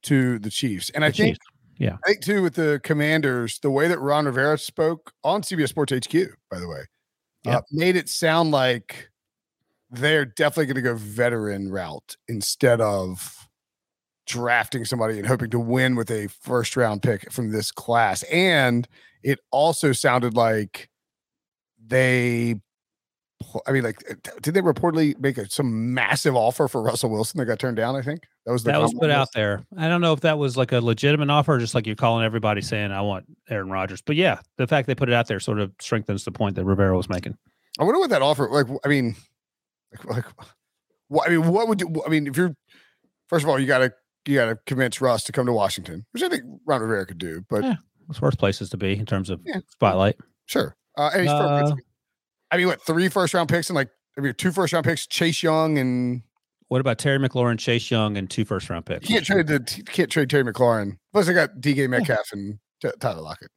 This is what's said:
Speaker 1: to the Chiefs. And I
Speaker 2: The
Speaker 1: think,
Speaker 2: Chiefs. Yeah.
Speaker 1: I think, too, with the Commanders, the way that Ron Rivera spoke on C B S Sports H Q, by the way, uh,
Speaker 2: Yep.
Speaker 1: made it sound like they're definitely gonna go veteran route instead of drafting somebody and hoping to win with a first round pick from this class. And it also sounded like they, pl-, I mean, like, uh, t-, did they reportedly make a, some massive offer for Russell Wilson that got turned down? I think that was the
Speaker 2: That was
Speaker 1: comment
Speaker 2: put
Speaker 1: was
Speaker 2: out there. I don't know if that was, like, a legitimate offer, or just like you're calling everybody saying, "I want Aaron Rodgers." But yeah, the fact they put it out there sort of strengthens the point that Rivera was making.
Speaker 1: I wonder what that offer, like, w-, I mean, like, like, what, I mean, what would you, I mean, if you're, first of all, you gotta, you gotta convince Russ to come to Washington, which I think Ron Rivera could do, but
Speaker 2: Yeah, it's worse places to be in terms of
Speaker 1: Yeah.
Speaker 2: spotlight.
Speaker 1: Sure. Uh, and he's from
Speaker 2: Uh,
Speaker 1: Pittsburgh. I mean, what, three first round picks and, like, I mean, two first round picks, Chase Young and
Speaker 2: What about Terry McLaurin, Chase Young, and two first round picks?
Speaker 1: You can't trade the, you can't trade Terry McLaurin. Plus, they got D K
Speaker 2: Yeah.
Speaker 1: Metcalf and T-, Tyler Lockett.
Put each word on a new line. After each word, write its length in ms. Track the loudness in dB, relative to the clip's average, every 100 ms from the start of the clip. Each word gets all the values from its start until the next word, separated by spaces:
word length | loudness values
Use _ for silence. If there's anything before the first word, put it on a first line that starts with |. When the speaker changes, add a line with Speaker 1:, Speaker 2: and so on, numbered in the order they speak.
Speaker 1:
to 360 | 2 2 2 -2
the 120 | -4
Chiefs. 400 | -4 -4 -4 -6
And 120 | 0
I 60 | 0
Speaker 2:
The 80 | 2
Speaker 1:
think, 120 | 0
Speaker 2:
Chiefs. 180 | 0 _ _ _ _
Yeah. 180 | -4 -2
Speaker 1:
I 40 | -2
think, 120 | -2
too, 220 | 0 0
with 140 | 0 0
the 220 | 0 0
Commanders, 720 | 0 0 2 2 2 0 -4 -2
the 100 | 0
way 180 | 2 2
that 100 | 0
Ron 260 | 0 0 0
Rivera 320 | 0 2 0
spoke 560 | -4 -2 0 0 -10 _
on 180 | -2 -2
C 120 | -2 -2
B 60 |
S 80 | -2
Sports 220 | 0 -2
H 180 | -2 0
Q, 180 | 0 0 -6 _
by 80 | -12
the 100 | -10
way, 120 | -12 -14 _ _ _ _ _ -2
uh, 60 |
Speaker 2:
Yep. 120 | -2 -2
Speaker 1:
made 240 | 0 2 0
it 140 | -2
sound 400 | -2 2 2 2
like 580 | 2 2 -2 -6 -18 -20 _ _ _ _ _ _ _ _
they're 360 | -4 0 2 0
definitely 400 | 0 0 2 -2
gonna 160 | 0
go 120 | -2
veteran 760 | -2 -6 -2 0 0 -4 -4 -6
route 460 | -6 -8 -12 _ -20 -10
instead 560 | -6 -6 2 4 4
of 680 | 2 0 -4 -8 -12 -16 -20 _ _ _ _ _ _ _ -10
drafting 580 | -4 2 2 2 -4
somebody 320 | -4 -2 -2 -2
and 100 | 0
hoping 220 | 0 0
to 100 | -2
win 380 | 0 2 2 2
with 140 | -2
a 160 | -4 -6
first 480 | -10 -2 -2 0 0
round 260 | 0 2
pick 300 | 0 -2 -6
from 180 | -6 -4
this 220 | -2 -4
class. 520 | -8 0 2 2 0
And 600 | -2 2 4 4 4 2 -2 _ -20 _
it 160 | -4 -4 _
also 420 | 2 2 2 0
sounded 420 | 2 2 2 2
like 560 | 2 2 2 -4 -12 -20 _ _ _ _ _ _ _ _ _ -2
they, 680 | 2 4 2 2 0 0 -2 _ _ _ _ _ _ _ _
pl-, 220 | -14 -10 -2
I 60 |
mean, 100 | 0
like, 200 | -2 -6 -14
uh, 40 | -16
t-, 180 | -16 -8
did 100 | -2
they 80 | 2
reportedly 580 | 2 2 0 2 0 0
make 200 | -2 -4
a, 100 | -8
some 460 | -4 -2 -2 -2
massive 420 | -2 0 0 2 2
offer 320 | 2 2 -2
for 140 | 0
Russell 260 | -2 0 -2
Wilson 300 | 0 -2 -4
that 80 | -4
got 120 | -2
turned 200 | -2 -2
down? 180 | -2 -2
I 60 |
think 220 | -6 -8 _ _
that 80 | -4
was 100 | -2
the 100 | 2
Speaker 2:
That 80 | 2
was 80 | 2
Speaker 1:
comment 100 | 2
Speaker 2:
put 80 | 2
Speaker 1:
was 80 | 2
Speaker 2:
out 120 | 2
there. 300 | 0 -2 -2 -8 -4
I 100 | 0
don't 140 | 2
know 100 | 2
if 80 | 2
that 160 | 2 2
was, 180 | 0 0
like, 140 | 0
a 100 | 2
legitimate 480 | 2 2 2 2 4
offer, 240 | 2 4
or 40 | 2
just 160 | 2
like 120 | -2 -2
you're 100 | 0
calling 300 | 2 2 0
everybody 340 | 0 0 0
saying, 320 | -2 -4 -2
"I 80 | -2
want 240 | -4 -4 -10 -20 _
Aaron 220 | -6 -4
Rodgers." 320 | -4 -4 -6
But 140 | -2 2
yeah, 240 | 2 0 -8 -4
the 80 | 0
fact 200 | 0 0
they 80 |
put 140 | -2 2
it 60 |
out 140 | 2 2
there 120 | -4
sort 200 | -2 -2
of 120 | -4 -8
strengthens 460 | -4 -2 -2 -6 -6
the 60 |
point 240 | -2 -2 0
that 100 | 0
Rivera 280 | 4 4
was 140 | 2 0
making. 300 | -6 -6 -12 _ _ _ -2
Speaker 1:
I 40 |
wonder 140 | 2 2
what 120 | 2
that 100 | 2
offer, 300 | 2 2 2
like, 160 | 2 0
w-, 140 | -2
I 40 | 0
mean, 280 | 2 2 -4 _ _ _ _ _ _ _
like, 120 | -20
like, 200 | -8 -6 -6 -16 -20 _ _ _ _ _ _
what, 200 | -2 2
I 40 |
mean, 180 | 2 4
what 200 | 2 2
would 120 | 0
you, 220 | 0 -4
I 60 | 0
mean, 160 | 0 0
if 100 | 0
you're, 180 | -2 -2 _ _ _ _ _ _ _
first 160 | 0
of 40 | 2
all, 100 | 0
you 80 | 4
gotta, 280 | 4 2 0 _ _ 0
you 80 |
gotta 240 | 2 2 -2 -4
convince 340 | -2 -2 2
Russ 240 | 2 2
to 80 | -2
come 140 | -2 0
to 80 |
Washington, 500 | 2 0 -2 -10 -14 -12
which 120 | -6
I 60 | -4
think 140 | -4 -8 -14 -2
Ron 160 | -2
Rivera 240 | 0 -2 -4
could 100 | -10
do, 300 | -10 -10 -4
but 160 | -2
Speaker 2:
Yeah, 120 | -2 -4 _ _ -16
it's 100 | -2
worse 140 | -2
places 340 | 2 0 0 -6
to 60 | -4
be 220 | -4 -2
in 80 | -2
terms 240 | -4 -4
of 100 | -8 -6
Speaker 1:
Yeah. 140 | -8 -10
Speaker 2:
spotlight. 460 | _ 2 4 2 0 -12 _
Speaker 1:
Sure. 300 | -4 -2 -2 -6 _ -4
Uh, 140 | 0
and 80 | 2
he's 80 | 2
from 120 | 2
Speaker 2:
Uh, 180 | 2 2
Speaker 1:
Pittsburgh. 240 | 0 -2 -6 _ _ _ _ _ _
I 60 | 0
mean, 100 | 0
what, 160 | 0
three 260 | -2 0 2
first 240 | 2 0
round 160 | 0 0
picks 200 | 0 0
and, 80 | -2
like, 120 | -2 _ _ -4
I 40 |
mean, 140 | -4
two 160 | 0 -2
first 220 | 0 0
round 120 | 2
picks, 220 | 0 -2 -4
Chase 380 | 0 0 2
Young 340 | 2 2 2 2
and 440 | 0 0 -2 -4 -10 _ _ _ _
Speaker 2:
What 120 | -2
about 160 | 0 0
Terry 200 | 0 0
McLaurin, 400 | 0 0 0 0
Chase 320 | 0 -2 0
Young, 260 | 0 0 -2
and 100 | -6
two 160 | -4
first 240 | -4 -4 -6
round 160 | -10
picks? 240 | -6 -8 -2
Speaker 1:
You 60 |
can't 100 | -2
trade 220 | 2 2 2
the, 280 | 0 -2 -12
you 80 |
can't 260 | -8 -2 0
trade 180 | 0 2
Terry 160 | 2
McLaurin. 540 | 0 2 2 2 -2 -8 _
Plus, 140 | 0 4
they 60 |
got 280 | 2 2 0
D 140 | 0
K 80 | 2
Speaker 2:
Yeah. 40 | 2
Speaker 1:
Metcalf 420 | 0 0 -2 -2
and 260 | -10 -10 -12 _ _
T-, 80 | -8 -4
Tyler 220 | -4 -4
Lockett. 280 | -10 -14 -18